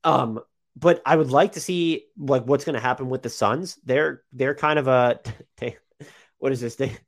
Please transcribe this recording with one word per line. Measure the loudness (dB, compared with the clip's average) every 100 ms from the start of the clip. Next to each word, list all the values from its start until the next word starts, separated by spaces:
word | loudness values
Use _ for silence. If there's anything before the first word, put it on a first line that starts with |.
Um, | 2 2 0 -6 -14 _ _ 0
but | 2 2 2
I | 2
would | 4
like | 4 2
to | 0
see, | -6 -2 0 -2 _ -12
like, | -2 -2 2
what's | 0 0
gonna | -4
happen | -2 -4 -4
with | -6
the | -8
Suns. | -2 0 0 -6 -14 -2
They're, | 0 0 -4 _
they're | -4 -4 0
kind | 0 0
of | 2
a, | 4 4 0 -8 -16
<laughs> | -20 _
they, | -12 -12 _ _ -20 _ _ _
what | -4
is | -4
this? | -6 -6
De-, | -6 -8